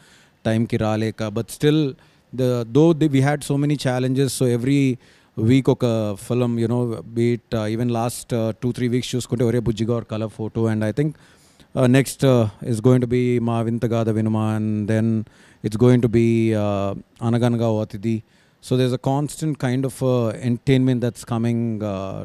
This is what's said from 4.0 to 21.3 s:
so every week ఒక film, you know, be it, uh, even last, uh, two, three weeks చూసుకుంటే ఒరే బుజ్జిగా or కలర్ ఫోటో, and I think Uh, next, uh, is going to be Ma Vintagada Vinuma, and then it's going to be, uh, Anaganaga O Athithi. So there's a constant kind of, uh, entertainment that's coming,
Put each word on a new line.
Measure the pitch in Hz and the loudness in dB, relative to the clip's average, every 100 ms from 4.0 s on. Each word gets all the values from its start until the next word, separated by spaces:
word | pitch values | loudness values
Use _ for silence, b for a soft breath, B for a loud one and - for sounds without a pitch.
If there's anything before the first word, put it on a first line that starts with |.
| 127 131 135 - | 0 0 -2 0
so | 127 120 | 0 0
every | 123 143 135 120 b b b - 110 | 2 2 2 -2 b b b -2 4
week | 135 131 | 4 4
ఒక | 127 123 113 104 98 - | 2 0 0 -2 -6 -4
film, | 123 120 117 | -2 0 -2
you | 113 | -2
know, | 123 123 110 110 113 | -2 -4 -6 -8 -2
be | 117 117 | 0 -2
it, | - 117 | -4 -6
uh, | 107 | -4
even | 113 120 117 | -4 -2 -2
last, | 117 - - 120 | -2 -6 -6 -4
uh, | 113 104 | -4 -4
two, | 123 117 | -6 -2
three | 123 | -2
weeks | 123 - | -2 -2
చూసుకుంటే | 123 - 113 120 | -6 -4 -2 0
ఒరే | 120 117 | 0 -2
బుజ్జిగా | 110 110 117 | -2 -2 -4
or | 107 | -4
కలర్ | 110 110 95 | -8 -8 -8
ఫోటో, | 110 113 113 | -8 -2 0
and | 107 107 | 0 -2
I | 104 | -2
think | 151 - b b b b b | -4 -4 b b b b b
Uh, | 135 127 | 0 4
next, | 131 - - | 4 2 2
uh, | 135 123 110 - | 4 4 2 -2
is | - 110 | -6 2
going | 117 127 | 4 4
to | 120 | 4
be | 123 123 120 | 0 2 0
Ma | 117 117 | 0 -2
Vintagada | 113 117 117 113 113 | -2 -2 0 0 0
Vinuma, | 107 110 110 110 110 | 0 0 0 0 -2
and | 107 107 104 | -2 -2 0
then | 110 113 110 107 B B B | 0 0 -2 -4 B B B
it's | 110 107 | -6 4
going | 123 123 | 6 6
to | 117 | 4
be, | 117 117 113 110 | 2 2 2 2
uh, | 107 104 101 98 98 - - | 0 0 -2 -4 -8 -14 -6
Anaganaga | 117 117 120 117 | -2 0 2 0
O | 117 107 107 | 0 -2 -4
Athithi. | 107 107 110 - b b b | -6 -4 -4 -8 b b b
So | - 127 | -4 0
there's | 127 | 0
a | 127 | 0
constant | 143 139 147 - 156 143 | -2 -2 -4 -6 -6 -4
kind | 131 127 | -2 -2
of, | 135 - | -4 -4
uh, | 131 127 113 | 0 0 0
entertainment | 107 123 120 - 131 127 123 | -4 -4 -2 2 2 4 0
that's | 117 - | -2 -6
coming, | - | -6